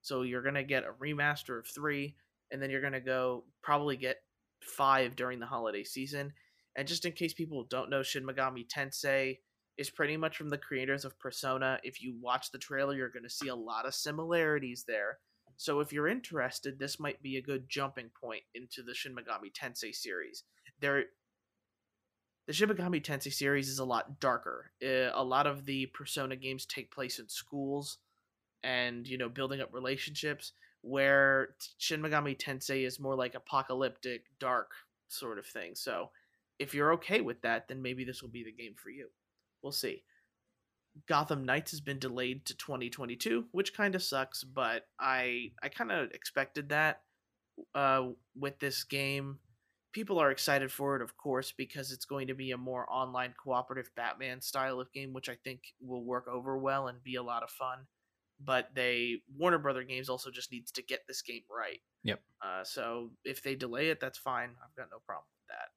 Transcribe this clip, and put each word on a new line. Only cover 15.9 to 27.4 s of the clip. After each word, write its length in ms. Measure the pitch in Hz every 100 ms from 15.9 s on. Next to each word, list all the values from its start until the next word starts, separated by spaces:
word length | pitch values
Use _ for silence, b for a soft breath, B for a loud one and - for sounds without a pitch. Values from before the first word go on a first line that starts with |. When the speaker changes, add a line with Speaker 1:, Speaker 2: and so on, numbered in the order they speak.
Speaker 1:
you're 160 | 147 156
interested, 720 | 247 240 160 127 - 143 139
this 180 | 143 -
might 240 | 147 -
be 140 | 139 131
a 40 |
good 280 | 135 135 131
jumping 420 | 143 139 131 113 _
point 220 | 123 110 _
into 300 | 117 123 -
the 120 | 120
Shin 200 | 120 139
Megami 380 | 123 117 104 98
Tensei 420 | - 135 120 110
series. 480 | - 113 90 65 - B B B _
There, 240 | 143 139 - _ _ _ _ _ _ _ _ _ _ _ _ _ -
the 40 |
Shin 160 | 151 208
Megami 320 | 185 180 165
Tensei 320 | 147 143 143
series 360 | - 139 143 135
is 100 | 135
a 60 |
lot 340 | 131 120 - 139
darker. 540 | 135 120 - 62 - _
Eh, 260 | 131 131 127
a 80 | -
lot 240 | 127 131 147
of 180 | 139
the 220 | 139 135 131
Persona 480 | - 143 - 135
games 320 | 131 135 131 -
take 240 | - 117
place 300 | - 127 -
in 80 | 107
schools 680 | -